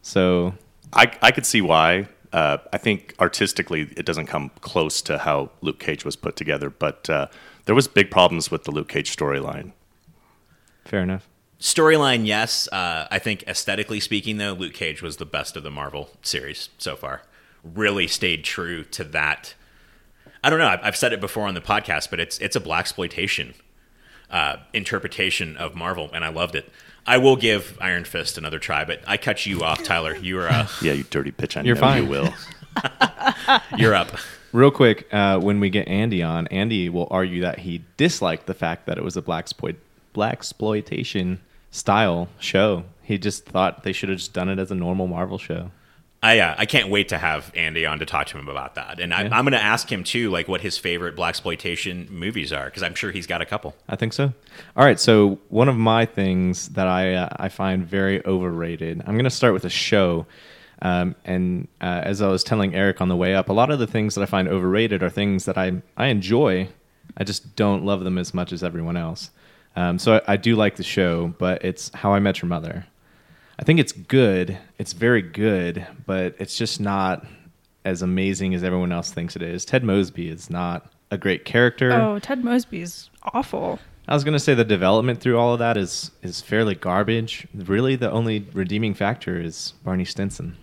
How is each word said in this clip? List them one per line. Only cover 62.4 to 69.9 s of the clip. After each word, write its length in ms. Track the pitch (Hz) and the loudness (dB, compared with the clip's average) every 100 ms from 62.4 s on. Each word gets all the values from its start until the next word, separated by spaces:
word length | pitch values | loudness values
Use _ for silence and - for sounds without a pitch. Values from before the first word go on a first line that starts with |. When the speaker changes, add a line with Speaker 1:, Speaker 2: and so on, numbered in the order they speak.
Speaker 1:
telling 300 | - 110 98 | 0 0 0
Eric 260 | 87 98 90 | 2 2 2
on 80 | 92 | 0
the 80 | 90 | 2
way 180 | 90 | 2
up, 140 | 95 92 | 2 2
a 60 | |
lot 160 | 101 131 | 4 4
of 80 | 147 | 2
the 80 | 113 | 0
things 280 | 110 107 101 | 0 0 -2
that 60 | |
I 40 | 98 | 0
find 200 | 98 92 | 0 2
overrated 540 | 95 92 101 113 101 | 2 2 2 2 2
are 80 | 90 | 0
things 340 | - 101 95 - | 0 0 0 0
that 100 | 95 | -2
I, 240 | 92 90 - - | 0 -2 -8 -2
I 120 | 131 | 0
enjoy. 600 | 107 92 117 143 92 95 - _ _ - - | 2 2 4 4 2 -2 -10 _ _ -20 -8
I 80 | |
just 300 | 98 101 - - | -6 -6 -10 0
don't 280 | 104 98 | 2 2
love 180 | 95 98 | 0 -2
them 140 | 92 90 | 0 -2
as 160 | 87 | -2
much 180 | 90 87 | -4 -4
as 100 | 87 | -4
everyone 340 | 87 85 82 85 | -4 -4 -4 -4
else. 340 | 82 85 - _ - _ _ - | -6 -8 -14 _ -20 _ _ -2
Um, 220 | 87 | 0